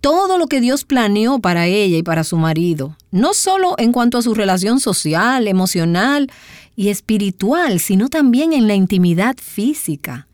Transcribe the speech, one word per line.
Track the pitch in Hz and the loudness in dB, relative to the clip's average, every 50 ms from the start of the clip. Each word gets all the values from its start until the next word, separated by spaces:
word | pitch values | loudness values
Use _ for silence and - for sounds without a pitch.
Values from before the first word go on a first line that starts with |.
todo | - 277 302 349 392 381 370 | 2 2 2 2 2 2 2
lo | 359 339 285 | 0 0 0
que | - 269 | 0 0
Dios | 240 240 262 277 - | 0 0 0 -2 -2
planeó | _ 277 254 233 208 202 208 220 233 277 269 | _ 0 0 2 2 2 2 2 2 0 0
para | 208 185 175 170 170 175 | 0 0 0 0 0 0
ella | 185 208 208 196 175 | 2 2 2 2 0
y | 165 165 | 0 0
para | 175 165 160 156 | -2 -2 -2 -2
su | - - 165 | -2 -2 0
marido, | 160 165 160 156 170 175 170 151 135 143 156 _ _ _ - | 0 0 0 0 0 -2 -2 -2 -6 -10 -12 _ _ _ -2
no | 175 226 320 403 | 0 0 2 0
solo | - - - 381 392 370 359 370 - | 0 0 0 0 2 0 0 0 0
en | 226 226 240 | 0 0 2
cuanto | 247 240 240 240 240 | 2 0 0 0 0
a | 233 | -2
su | 240 220 | 0 0
relación | 214 214 196 185 185 180 202 233 269 | 0 0 0 0 0 0 0 0 0
social, | 269 247 185 - - 156 151 165 190 233 254 262 233 | 0 0 -2 -2 -2 -2 -2 0 0 0 0 0 0
emocional | 208 190 185 185 185 - 185 165 165 170 175 202 254 285 294 277 262 - - - - - - - _ _ | 0 0 0 0 0 -2 -2 0 0 0 0 0 0 0 0 -2 -4 -6 -16 -20 -20 -20 -20 -20 _ _
y | - 196 202 | -4 -2 -2
espiritual, | 208 - - - 220 214 208 196 185 - 190 202 277 339 359 302 196 175 | -2 -4 -4 -2 -2 0 0 -2 -4 -2 -2 0 0 0 0 0 0 -2
sino | - - 208 190 214 269 | -2 0 0 0 0 0
también | - 320 294 262 233 247 302 330 320 | 0 2 2 4 4 2 2 2 2
en | 277 233 | 2 2
la | 214 208 | 2 2
intimidad | 196 190 185 208 185 180 175 170 165 196 240 262 - | 2 2 2 2 2 2 2 2 2 0 -2 -2 -4
física. | - - - - 208 254 302 - - - 160 139 _ - 131 120 139 _ | -10 -12 -8 -4 -2 -2 -2 -4 -6 -8 -8 -8 _ -12 -12 -12 -16 _